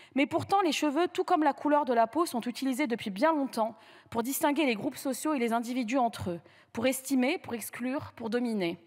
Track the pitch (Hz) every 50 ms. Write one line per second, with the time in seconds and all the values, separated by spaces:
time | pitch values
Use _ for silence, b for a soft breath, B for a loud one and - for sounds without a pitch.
0 | B B - 262 285 262 311 330 - - 392 392 392 320 247 - 302 302 262 311
1 | 349 349 - - 359 - 370 320 311 285 269 - - 294 294 294 302 240 247 233
2 | 226 226 - 302 349 - - 233 190 247 233 - 262 269 254 226 302 226 240 -
3 | - 220 185 190 269 320 320 294 277 247 - 233 214 226 226 B B B B B
4 | B B - 226 226 254 269 - 320 294 285 294 311 262 233 196 - 294 254 -
5 | - 277 247 - - 302 311 262 240 226 226 233 240 233 254 262 247 208 254 277
6 | 240 233 220 - - 190 170 170 b b b b b b - 233 226 262 262 -
7 | - - 277 254 247 262 339 - - - 233 226 196 - - - 240 254 262 302
8 | - - - - 233 226 214 247 247 233 220 208 175 165 170 - B